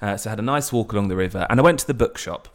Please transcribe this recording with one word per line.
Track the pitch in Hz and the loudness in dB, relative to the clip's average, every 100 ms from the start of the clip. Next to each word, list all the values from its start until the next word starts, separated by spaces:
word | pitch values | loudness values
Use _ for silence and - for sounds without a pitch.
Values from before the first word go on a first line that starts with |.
Uh, | 104 98 | -6 -4
so | 107 | -6
I | |
had | 107 | -4
a | |
nice | 117 147 139 | -2 -2 0
walk | 123 110 | -2 0
along | 104 98 | 0 0
the | 92 | 0
river, | 92 95 - | -2 -2 0
and | 123 | 4
I | |
went | 160 170 | 6 4
to | - | 0
the | |
bookshop | 123 - - - - - | 0 0 -2 -10 -10 -12